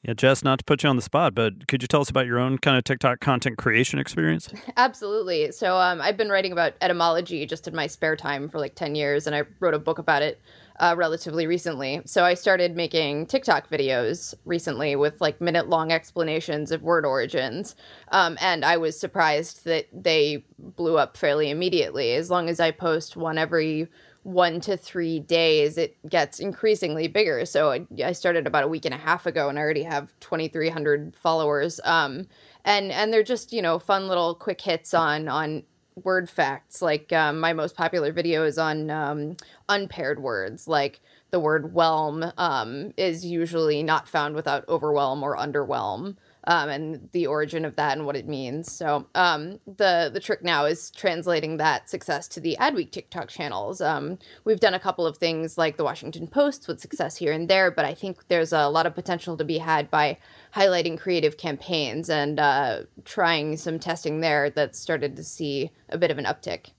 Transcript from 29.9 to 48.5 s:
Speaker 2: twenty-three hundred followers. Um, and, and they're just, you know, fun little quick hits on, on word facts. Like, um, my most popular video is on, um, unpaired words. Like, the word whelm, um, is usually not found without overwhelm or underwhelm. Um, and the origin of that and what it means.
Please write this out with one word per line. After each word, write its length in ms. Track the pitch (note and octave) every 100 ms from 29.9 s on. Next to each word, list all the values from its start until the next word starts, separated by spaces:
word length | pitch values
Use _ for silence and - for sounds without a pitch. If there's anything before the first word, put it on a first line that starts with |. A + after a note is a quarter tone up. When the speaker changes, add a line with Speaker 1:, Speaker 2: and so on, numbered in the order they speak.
| C#3+ - _
Speaker 2:
twenty-three 480 | - E3 D#3+ E3 D#3+
hundred 480 | D#3+ D3+ D3 D#3 -
followers. 640 | E3+ D#3+ D3+ D3 D#3+ -
Um, 460 | - E3 C#3+ C3+ F#3+ _ - _
and, 280 | G3+ G#3 G3
and 200 | D3+ G#3+
they're 120 | A3
just, 280 | A3 A#3+ -
you 80 | A#3
know, 200 | E3+ E3
fun 260 | - G3 F#3+
little 300 | F3+ E3+ E3+
quick 240 | - F#3
hits 340 | G3+ E3 -
on, 320 | E3+ D#3 D3+ D#3
on 380 | C#3+ D#3 D#3 - _ _ -
word 340 | F#3 F#3 F3
facts. 500 | - C#3 C3+ _ -
Like, 320 | F3 D3+ D3+
um, 280 | E3 D3+ D#3
my 120 | E3
most 220 | D#3+ D#3
popular 380 | - E3 F3 D3
video 320 | E3+ E3+ D#3
is 140 | D#3 D#3+
on, 320 | D#3+ D#3 D3+
um, 460 | D#3 C#3+ D3 D3 F3+ - - -
unpaired 540 | G3+ G3 - C#3 D3
words. 460 | C3 G#2 F#2+ A2+ -
Like, 320 | D3+ C#3+ - _ _ _
the 80 | F3+
word 320 | D3+ D#3 D3+
whelm, 580 | E3+ E3 D#3+ D#3 D#3 E3 -
um, 560 | E3+ C3+ A2 C#3 G3 -
is 300 | F#3+ E3 F3+
usually 560 | E3+ E3 E3+ D#3 D3
not 240 | D#3 D#3 -
found 300 | D#3+ D3 D3+
without 320 | D#3 C#3+ -
overwhelm 560 | D#3+ D3+ D3 C#3 C#3+
or 120 | C#3 -
underwhelm. 800 | D3 D3 C3 B2+ G#2 G2+ F#3+ F#3+ _ _
Um, 260 | - E3+ D3
and 380 | C#3+ D#3 D#3+ -
the 160 | F3 D3+
origin 360 | D3+ D3+ E3
of 120 | D#3 -
that 200 | D3 C#3
and 80 |
what 120 | C#3+ C#3+
it 100 | A2
means. 440 | C#3+ C3